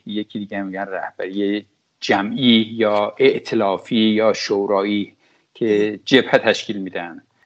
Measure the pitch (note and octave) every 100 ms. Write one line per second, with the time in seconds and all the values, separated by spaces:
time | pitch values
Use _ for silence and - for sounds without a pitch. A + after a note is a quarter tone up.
0 | - G#2 G#2 G#2+ G2+ G2+ F#2+ F#2+ G2 F#2
1 | - - F#2+ G2 G2+ G#2 G2+ _ _ _
2 | - G2 G2+ B2 B2 A2+ A2 A2+ G#2+ G#2
3 | G#2 - C3+ - - A#2 G2 F2+ - A#2
4 | A2 G#2+ A2 G2+ - G2+ G2+ G2 G2+ G#2
5 | F#2 _ _ _ _ - A2+ G#2 G#2+ G#2
6 | - B2+ A2+ B2+ A2+ G2+ - G2+ F#2 F#2
7 | F2 - - _